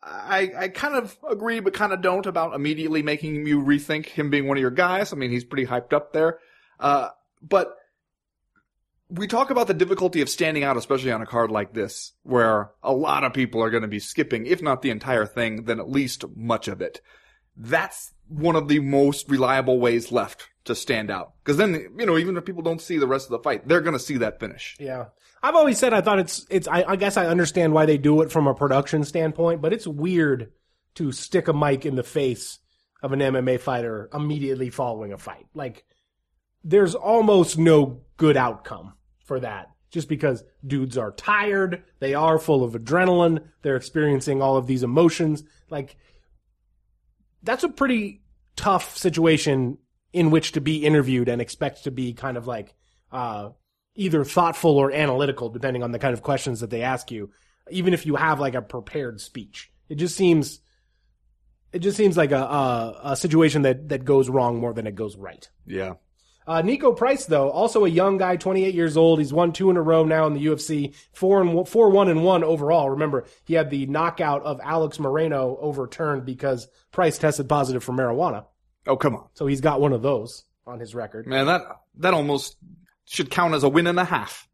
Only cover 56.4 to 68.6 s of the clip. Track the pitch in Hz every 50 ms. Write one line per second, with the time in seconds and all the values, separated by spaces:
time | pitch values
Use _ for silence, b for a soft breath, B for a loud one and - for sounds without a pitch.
56.4 | - 139 123 110 120 107 117 117 117 127 131 123 - - 123 110 104 101 _ _
57.4 | _ _ _ _ _ - 156 185 175 185 180 165 - 160 143 139 160 160 156 139
58.4 | 147 139 123 127 110 - - 127 110 - - 160 139 120 113 104 - - _ 127
59.4 | 107 - _ - - _ _ _ _ _ 156 147 170 180 170 - 190 180 170 160
60.4 | 139 - - - _ _ _ _ _ _ _ _ _ _ _ _ _ _ _ _
61.4 | _ _ _ _ _ _ - 185 170 196 196 202 214 196 175 160 160 143 143 135
62.4 | 135 117 139 147 139 131 123 117 113 117 - - - 143 139 - - 180 156 160
63.4 | 165 156 139 151 139 135 131 131 151 151 147 135 131 127 143 135 135 120 127 135
64.4 | 123 123 120 117 120 120 113 113 110 110 101 95 113 104 92 92 98 92 85 -
65.4 | - - _ _ _ - 92 92 95 95 90 - _ _ _ _ _ _ _ _
66.4 | _ - 160 165 165 190 254 277 - 262 233 - 226 254 277 277 - - 160 147
67.4 | 139 139 135 160 202 233 - 226 208 185 165 165 185 196 196 190 190 180 180 175
68.4 | - 190 190 190